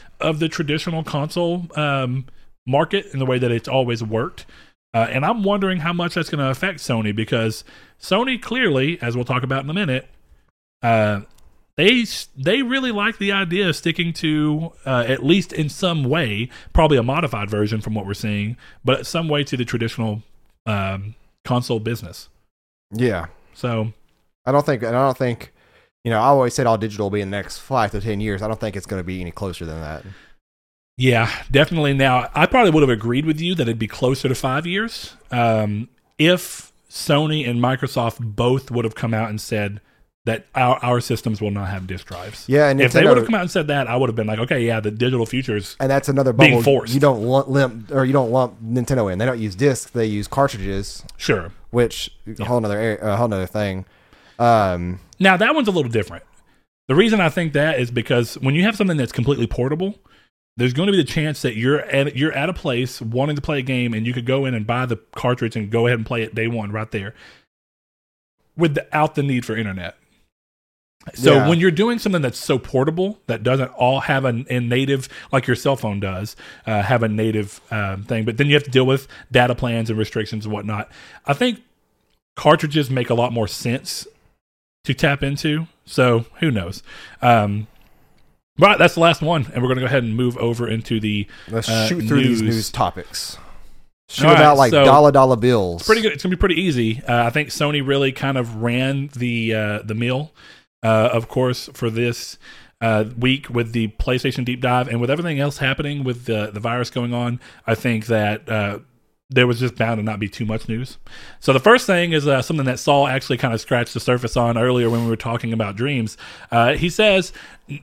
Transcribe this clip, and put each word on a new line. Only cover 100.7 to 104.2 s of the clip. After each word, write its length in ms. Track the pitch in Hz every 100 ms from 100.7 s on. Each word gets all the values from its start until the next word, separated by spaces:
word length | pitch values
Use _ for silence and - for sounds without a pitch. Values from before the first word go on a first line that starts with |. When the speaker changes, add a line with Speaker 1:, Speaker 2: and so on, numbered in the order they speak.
| _
Speaker 1:
uh, 260 | 110 110 117
of 160 | 117 113
course, 400 | - 127 127 -
for 160 | - 117
this, 480 | 110 120 117 - - - - - _
uh, 260 | 113 107 110 120
week 320 | 127 135 -
with 220 | 120 117
the 140 | 117 110 -
PlayStation 460 | - 127